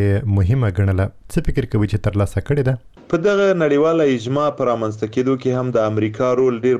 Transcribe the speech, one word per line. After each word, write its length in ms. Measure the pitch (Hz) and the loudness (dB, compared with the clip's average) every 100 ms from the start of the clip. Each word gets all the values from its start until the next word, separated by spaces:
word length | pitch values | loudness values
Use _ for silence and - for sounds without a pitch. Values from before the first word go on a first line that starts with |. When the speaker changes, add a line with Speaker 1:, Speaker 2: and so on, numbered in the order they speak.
Speaker 1:
یې 140 | 101 101 120 98 | 2 0 0 2
مهمه 300 | 90 131 110 92 | 2 2 0 0
ګڼله، 280 | 98 92 98 - - | 0 0 -2 -6 -6
څه 60 | - - | -4 -2
فکر 220 | - 127 | -2 -2
کوئ 120 | 107 104 | -2 0
چې 120 | 107 104 | 0 -2
ترلاسه 340 | 101 98 101 | -2 -2 -4
کړې 220 | - 147 127 | -2 -2 0
ده؟ 40 | 127 - - - | -4 -8 -18 -4
Speaker 2:
په 80 | 165 | -2
دغه 240 | 202 202 196 180 | 0 2 2 2
نړیواله 420 | 151 143 160 165 147 123 | 2 2 2 2 2 0
اجماع 320 | 113 143 147 135 | -2 0 0 0
په 80 | 123 | -2
رامنځته 380 | 113 110 107 110 | 0 -2 -4 -4
کېدو 200 | 127 127 131 | -2 0 0
کې 100 | 131 127 | -2 -2
هم 140 | 127 120 | 0 0
د 100 | 107 | 0
امریکا 380 | 107 107 107 127 123 | 0 -2 -2 0 2
رول 180 | 131 117 | 2 2
ډیر 140 | 127 | 0